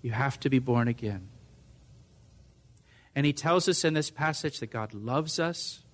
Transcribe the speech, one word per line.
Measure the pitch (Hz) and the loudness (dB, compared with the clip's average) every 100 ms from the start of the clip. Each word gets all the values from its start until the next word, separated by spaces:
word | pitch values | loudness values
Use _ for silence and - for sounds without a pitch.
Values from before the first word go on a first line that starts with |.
You | 127 | -4
have | 110 139 - | 0 -2 0
to | 143 | 2
be | 131 | 2
born | 127 120 117 | 4 2 2
again. | 117 110 98 92 - - - - - - - - _ - - - _ _ - _ - _ | 0 -4 -6 -8 -20 -20 -20 -20 -20 -20 -20 -20 _ -20 -20 -20 _ _ -20 _ -20 _
And | - 147 | 0 2
he | |
tells | 143 160 180 175 | 2 2 4 4
us | 175 | 2
in | 165 | 2
this | 156 151 | 2 -2
passage | - 156 151 151 - | -2 -2 -2 -6 -6
that | 113 | -8
God | 113 110 | -6 -6
loves | 107 110 135 156 - | -6 -2 -2 -2 -2
us. | 165 170 - - - | -2 -2 -10 -12 -20